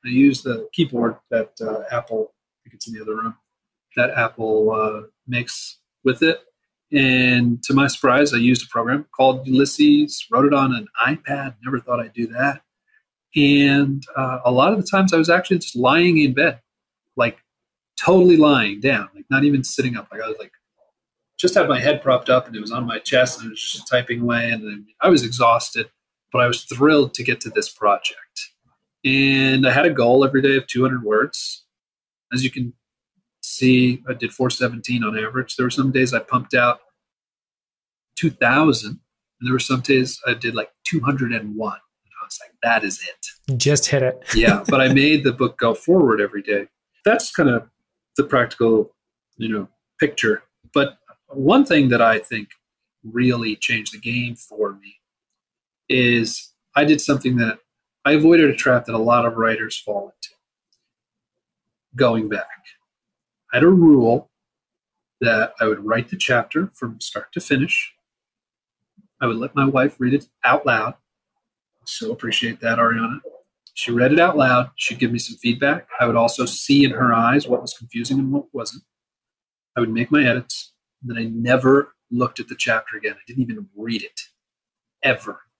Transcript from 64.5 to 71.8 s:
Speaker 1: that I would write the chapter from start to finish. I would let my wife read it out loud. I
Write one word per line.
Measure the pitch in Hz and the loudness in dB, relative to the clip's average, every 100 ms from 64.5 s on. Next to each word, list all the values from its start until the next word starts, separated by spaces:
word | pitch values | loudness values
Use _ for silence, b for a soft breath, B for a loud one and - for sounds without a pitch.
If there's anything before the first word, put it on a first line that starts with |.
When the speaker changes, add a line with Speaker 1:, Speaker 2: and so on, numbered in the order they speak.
| _ _ _ _ _ _ _ | _ _ _ _ _ _ _
Speaker 1:
that | 117 110 117 - | 0 0 -2 -2
I | 110 | -4
would | 107 | -2
write | 104 - 117 | -2 -4 -4
the | - | -8
chapter | - 120 113 156 190 | -2 -2 -2 -6 -6
from | - 117 113 | -8 -12 -10
start | - 107 - | -12 -12 -10
to | 175 | -12
finish. | - 135 143 - - _ _ _ _ _ _ _ _ _ _ _ _ _ | -4 -2 0 -2 -4 _ _ _ _ _ _ _ _ _ _ _ _ _
I | 123 | -4
would | 113 | -4
let | 127 | -4
my | 143 | 0
wife | 135 139 135 - | 0 2 0 0
read | 127 | -2
it | 139 - _ | -2 -4 _
out | 123 120 | 0 0
loud. | 135 113 110 | 0 -2 -4
I | - _ _ _ _ _ _ _ _ | -10 _ _ _ _ _ _ _ _